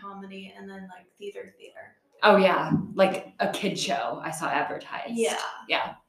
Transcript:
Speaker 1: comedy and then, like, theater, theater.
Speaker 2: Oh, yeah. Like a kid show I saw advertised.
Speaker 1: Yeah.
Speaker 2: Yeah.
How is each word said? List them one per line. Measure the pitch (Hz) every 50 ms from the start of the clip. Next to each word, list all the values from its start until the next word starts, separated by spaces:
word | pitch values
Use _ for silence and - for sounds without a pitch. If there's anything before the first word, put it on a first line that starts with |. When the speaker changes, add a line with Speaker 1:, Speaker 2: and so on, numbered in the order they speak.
Speaker 1:
comedy | 196 202 196 196 196 196 196 190 190 190 196 196
and | 196 196
then, | 196 190 190 185 180
like, | 180 185 _ _ _
theater, | 202 202 196 196 190 190 - _
theater. | - - - - 98 - _ _ _ _ _ _ -
Speaker 2:
Oh, | 214 196 196
yeah. | 190 185 170 156 156 160 - - - - -
Like | - 190 185 - - - - - -
a | 202 190
kid | - - - 190 165 -
show | - - 160 - 117 - - 156 -
I | 160
saw | 156 - 165 139
advertised. | 127 147 - - - - - - - - - - 233
Speaker 1:
Yeah. | 233 226 - - - - - - - - -
Speaker 2:
Yeah. | 160 - - - - - _